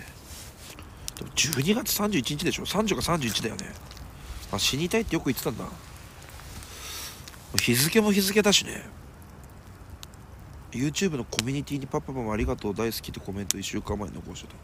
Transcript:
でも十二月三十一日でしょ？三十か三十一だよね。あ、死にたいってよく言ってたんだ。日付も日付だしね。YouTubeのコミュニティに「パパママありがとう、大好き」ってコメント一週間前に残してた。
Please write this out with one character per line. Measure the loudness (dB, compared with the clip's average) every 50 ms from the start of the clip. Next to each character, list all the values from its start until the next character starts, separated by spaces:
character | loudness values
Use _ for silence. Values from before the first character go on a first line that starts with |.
| -14 -14 -16 -16 -16 -16 -14 -14 -14 -16 -16 -16 -16 -16 -14 -14 -16 -16 -14 -12 -10 -10 -8 -8
で |
も | -10 -4 0
十 | 0 2 2 2 4
二 | 6 6 4
月 | 4 4 2
三 | 2 2 2 4
十 | 4 4
一 | 2 2 0
日 | 0 2
で | 2
し | 0 0
ょ？ | 0
三 | 0 2 2 4
十 | 4 2
か | 2
三 | 4 2 2 2
十 | 2 2
一 | 2 0
だ | 0 0
よ | -2
ね。 | -4 -6 -8 -10 -12 -14 -14 -14 -14 -14 -14 -12 -12 -12 -12 -10 -10 -6 -4
あ、 | -2 2
死 | 2 2 4
に | 2 2 2
た | 2 2
い |
っ | 2
て | 2 0
よ | 2
く | 2
言 | 2 0
っ | 2
て | 0
た | -2
ん | -2 -2
だ。 | -6 -8 -10 -12 -14 -16 -16 -16 -16 -16 -16 -16 -16 -14 -14 -14 -14 -12 -12 -12 -12 -12 -12 -12 -10 -10 -8 -8 -8 -10 -12 -12 -14 -16 -16 -16 -12 0 2
日 | 4 6 6 6
付 | 6 6 6 6 8
も | 8 8
日 | 6 6
付 | 6 6 6 6
だ | 8 8
し | 6 6 4
ね。 | 0 -4 -8 -10 -12 -14 -14 -14 -16 -16 -16 -16 -16 -16 -16 -18 -16 -18 -16 -16 -16 -16 -16 -16 -16 -14 -14 -14 -16 -16 -18 -18 -18 -16 -16 -16 -16 -16 -16 -14 -8
YouTube | -2 0 0 0 2 2 2 2 2
の | 0 -2
コ | 2 2 2 4
ミ | 4
ュ | 2 0
ニ |
テ | 0 -2 -2
ィ | -4
に | -2
「パ | 0 0 -2
パ | -2 -2
マ | -2 -2 0
マ | 2
あ | 2
り | 2 2
が | 2 0
と | 0 0 0
う、 | 0
大 | 2 0 0
好 | 0 -2
き」 | -6 -6
っ |
て | -8 -8
コ | -8 -6
メ | -4 -4 -4
ン |
ト | -4 -4
一 | -4 -4
週 | -2 -2 -2
間 | -2 -2 -2
前 | -2 -2 -4
に | -6
残 | -8 -10 -10 -10
し | -10
て | -12 -14
た。 | -16 -18